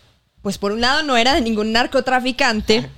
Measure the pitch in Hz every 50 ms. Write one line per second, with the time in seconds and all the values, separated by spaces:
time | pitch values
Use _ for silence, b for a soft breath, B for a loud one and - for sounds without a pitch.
0 | _ _ _ _ _ _ _ _ - 202 190 - 202 202 208 226 240 247 277 302
1 | 311 294 254 233 233 254 277 285 226 226 220 208 214 220 220 226 254 - - 262
2 | 247 262 254 254 240 262 247 - 277 254 220 214 190 - 214 233 247 - -